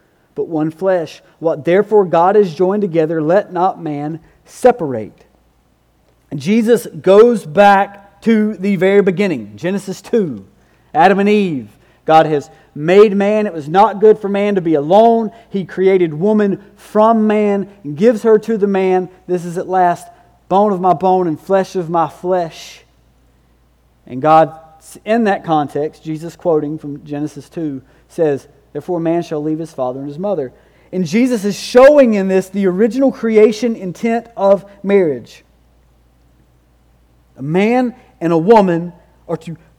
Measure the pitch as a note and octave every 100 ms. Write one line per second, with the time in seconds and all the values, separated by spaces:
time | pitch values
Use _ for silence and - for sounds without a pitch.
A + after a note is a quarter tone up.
0 | _ _ _ - C#3+ D#3+ D#3 D#3+ F#3+ F3+
1 | D#3 - _ - D#3+ - C#3+ F3+ G3+ G#3+
2 | F#3 E3 F3+ G#3+ G3 D3+ F#3 G#3 G3+ D#3+
3 | D#3 E3 D3+ F#3+ F#3 F3+ F#3 F3+ E3 C#3+
4 | D3 D#3+ _ _ _ - B3 B3 D#3+ A#2+
5 | G2+ - _ _ _ _ _ _ _ _
6 | _ _ - D#3+ C3+ A3 A3 A#3 - D#3+
7 | F3+ G3 A#3+ A3+ D#3 D3+ G3+ G3 G3 -
8 | - _ - A3+ G#3+ A3 G3 F#3+ F#3+ G3+
9 | G3 E3+ G3+ C#3 G#2 G#2 E3+ - G3 F3+
10 | - A#3+ F3+ A2 F#2+ _ _ _ _ -
11 | F3+ G3 G3+ G#3 F#3+ C#3+ G#2 _ _ _
12 | - D#3+ D#3+ D3+ C3+ - _ - D3+ F#3+
13 | G#3+ G3 G3+ G#3+ G#3 E3 C#3+ F3+ G#3+ G3
14 | G#3+ G#3+ G3+ G3+ G#3 G3 E3+ D3+ D3 G3
15 | A#3 A3+ A3 - _ G3+ F3 - F#3+ F#3+
16 | E3+ D3+ G3+ G#3+ G3+ F3 - _ - G#3
17 | G#3+ A3+ G#3+ G#3 G#3 G3+ F#3+ - C#3+ D3
18 | A3 A3 A3+ G#3+ G#3+ A3+ G3+ F#3+ F#3+ F#3
19 | F3+ - - F3+ F3 E3+ D#3+ F#3 F3+ F3
20 | - - _ _ - F#3 G#3 F#3 F#3 F3
21 | F#3 F#3 F3+ D3+ - F#3+ F#3 F#3 D#3+ E3+
22 | D#3 - F3+ F#3 E3 - - - _ _
23 | _ _ _ _ _ _ _ _ _ _
24 | - B2 D3+ D#3+ D#3 - - _ - -
25 | G3+ A3+ G#3+ F#3+ - D#3 C#3+ C#3+ D3+ -
26 | D#3 D#3 E3 - F3 D#3 D3 D#3 D3 C#3
27 | C#3+ C#3+ D3+ D3 - - D#3 C3+ - _
28 | _ - D#3+ C3+ - _ _ D3 C#3 F3
29 | E3 E3+ E3 D3+ D3+ D#3 D#3+ - B2+ C3+
30 | C#3+ C#3+ G3 F3+ B2+ - _ _ - F#3
31 | E3+ G3 B3+ A#3+ G3+ F#3+ - B3 C4+ D4
32 | B3+ G#3 F#3+ F#3+ F#3 G3+ G3 F3+ A3+ B3
33 | C4+ C4 A3+ A3 G#3+ G#3+ B3 A3+ F#3+ E3
34 | A#3 A3+ A3+ - G3 G3 - - F#3+ G3+
35 | F3 B2+ B2 - _ _ _ _ _ _
36 | _ _ _ _ _ _ _ _ _ _
37 | _ _ _ - C#3 E3+ G#3 B3 B3 -
38 | _ - E3 E3 E3+ A3+ F#3+ E3+ F3 -
39 | _ _ - E3 - D#3+ _